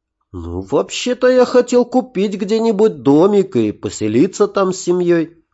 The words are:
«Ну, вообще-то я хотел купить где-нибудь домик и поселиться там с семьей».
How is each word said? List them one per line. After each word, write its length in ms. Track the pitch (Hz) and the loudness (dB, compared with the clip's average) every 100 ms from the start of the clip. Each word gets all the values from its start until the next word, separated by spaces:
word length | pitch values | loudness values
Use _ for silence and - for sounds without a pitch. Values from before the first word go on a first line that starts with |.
| _ _ _ 90 | _ _ _ -14
«Ну, 220 | 85 87 | -10 -10
вообще-то 680 | 98 151 190 - 247 247 254 | -4 -4 -4 -6 -6 -2 2
я 180 | 254 240 | 2 2
хотел 400 | 247 240 247 240 | 2 2 0 2
купить 520 | 254 254 180 202 190 | -2 -2 -4 -4 -4
где-нибудь 640 | 202 220 226 196 220 156 | -2 0 0 2 0 2
домик 540 | 123 151 196 202 190 120 | 2 4 4 2 0 -2
и 160 | 107 | -2
поселиться 760 | - 104 - 107 117 190 - 202 | -4 -10 -6 -2 2 0 0 -2
там 280 | 202 190 | 0 -2
с 60 | 185 | -2
семьей». 580 | 175 180 175 170 156 _ _ | -4 -2 0 0 -2 _ _